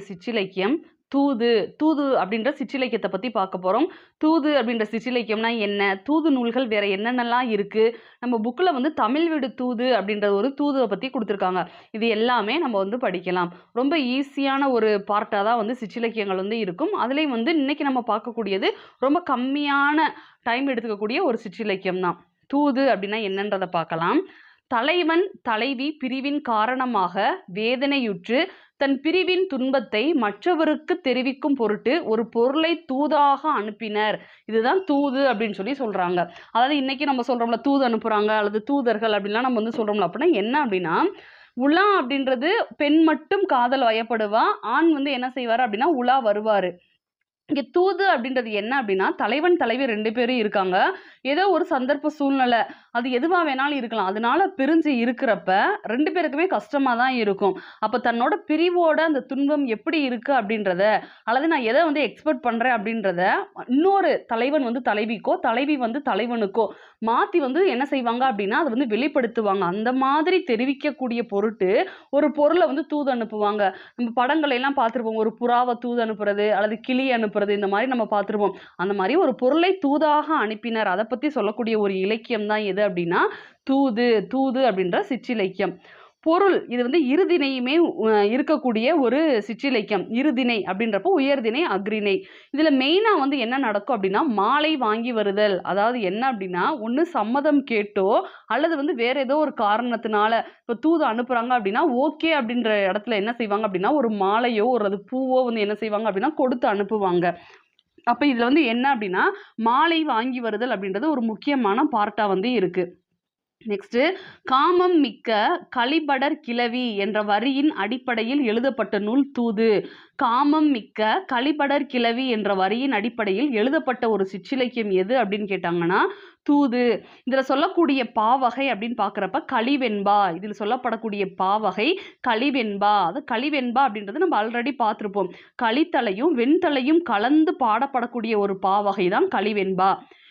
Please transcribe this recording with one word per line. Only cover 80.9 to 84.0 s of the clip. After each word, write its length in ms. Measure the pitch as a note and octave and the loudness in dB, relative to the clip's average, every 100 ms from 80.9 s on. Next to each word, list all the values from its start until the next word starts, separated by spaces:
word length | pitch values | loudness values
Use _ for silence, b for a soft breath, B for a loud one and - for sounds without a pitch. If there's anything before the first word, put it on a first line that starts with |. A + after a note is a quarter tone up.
அதை 120 | F3+ A3 | -2 -2
பத்தி 160 | - D4+ D4 | -4 -4 -2
சொல்லக்கூடிய 360 | G#3 G#3+ A3+ A3 G3+ | -2 -2 -2 0 0
ஒரு 100 | F#3+ F#3+ | 0 -2
இலக்கியம் 420 | A3 A3+ A3+ G#3 | -2 -4 -4 -2
தான் 120 | G#3+ G#3 | -2 -2
எது 100 | F#3 G#3 | 0 0
அப்படின்னா 360 | F3 F3 G3 G#4 B B B - | 0 0 0 0 B B B -2
தூது. 400 | C4+ C4+ G#3+ | 2 2 2